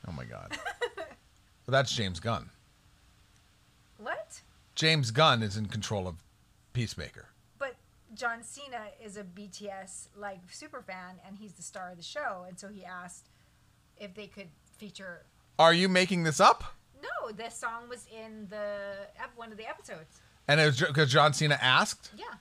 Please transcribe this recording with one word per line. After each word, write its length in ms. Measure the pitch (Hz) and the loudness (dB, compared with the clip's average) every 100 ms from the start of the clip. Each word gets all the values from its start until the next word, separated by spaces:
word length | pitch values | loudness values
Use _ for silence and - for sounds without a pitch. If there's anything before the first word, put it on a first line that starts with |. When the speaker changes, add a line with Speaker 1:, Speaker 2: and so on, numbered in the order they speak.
| - | -10
Speaker 1:
Oh 40 | |
my 120 | 78 | -10
God. 320 | 60 55 50 - | -10 -12 -12 -10
Speaker 2:
<laughs> 40 | - - 480 - 622 - _ _ _ _ | -10 -6 -6 -6 -14 -14 _ _ _ _
Speaker 1:
But 60 | - | 0
that's 220 | 131 131 | 2 2
James 240 | - 98 92 | -2 -4 -4
Gunn. 320 | 117 104 58 _ _ _ _ _ _ _ _ _ _ _ _ _ _ _ | -4 -4 -6 _ _ _ _ _ _ _ _ _ _ _ _ _ _ _
Speaker 2:
What? 420 | 220 453 622 - _ _ _ | -8 -8 -8 -16 _ _ _
Speaker 1:
James 360 | - 156 160 117 | 0 2 2 2
Gunn 320 | 113 156 123 | 4 6 6
is 140 | 107 104 | 0 -2
in 100 | 104 | -4
control 420 | 110 101 107 92 | -6 -4 -4 -4
of 80 | 85 _ _ _ _ _ | -8 _ _ _ _ _
Peacemaker. 560 | 127 113 - 71 - - _ _ _ | -4 -4 -6 -12 -12 -20 _ _ _
Speaker 2:
But 180 | 539 480 _ _ _ | -10 -10 _ _ _
John 280 | 220 240 233 | -6 -4 -4
Cena 440 | 233 - 277 240 214 - | -10 -16 -12 -12 -12 -16
is 120 | 220 196 | -16 -14
a 80 | |
B 240 | 190 175 208 | -14 -16 -16
T 200 | - 202 | -12 -12
S, 380 | 190 190 - - 202 | -12 -14 -16 -18 -12
like, 240 | 208 185 180 | -10 -10 -16
super 320 | - 302 269 | -18 -14 -14
fan, 380 | 190 185 180 185 196 | -12 -14 -14 -16 -18
and 120 | 196 | -18
he's 140 | 214 | -18
the 100 | 170 | -16
star 280 | 170 202 180 | -14 -12 -12
of 60 | 180 | -12
the 60 | |
show, 420 | 170 294 277 190 180 | -10 -6 -6 -6 -12
and 100 | 180 | -16
so 100 | 196 | -16
he 160 | 208 | -16
asked 440 | 180 180 180 - _ _ _ _ _ _ _ _ | -14 -14 -14 -18 _ _ _ _ _ _ _ _
if 160 | 202 | -16
they 120 | 190 202 | -14 -16
could 220 | - 185 _ _ _ | -16 -18 _ _ _
feature 480 | 214 - 190 175 _ _ _ - | -18 -14 -14 -14 _ _ _ 8
Speaker 1:
Are 140 | 165 | 8
you 140 | 170 190 | 10 6
making 360 | 180 180 180 | 6 4 4
this 160 | 160 139 | 2 8
up? 240 | 208 - - - _ 269 | 8 8 -2 -14 _ -12
Speaker 2:
No, 280 | 403 679 233 | -8 -6 -8
the 180 | 208 233 | -10 -12
song 380 | - 240 233 240 | -8 -8 -8 -12
was 180 | 240 - | -16 -16
in 340 | 220 220 220 202 | -16 -16 -14 -14
the 440 | 208 208 202 202 196 202 - | -8 -8 -6 -10 -12 -16 -14
ep-, 100 | 254 240 | -14 -12
one 160 | 226 | -16
of 60 | 214 | -14
the 100 | 220 | -14
episodes. 520 | - - 180 160 - - _ - | -14 -14 -16 -16 -20 -20 _ 2
Speaker 1:
And 120 | 147 | 6
it 60 | 151 | 6
was 100 | 123 | 6
ju-, 80 | 160 | 2
'cause 240 | 135 151 | 4 6
John 200 | 139 147 | 8 6
Cena 260 | 143 151 139 | 6 2 4
asked? 480 | 123 135 214 - - 208 | 6 6 4 -2 -14 -14
Speaker 2:
Yeah. 80 | 427 226 | -14 -14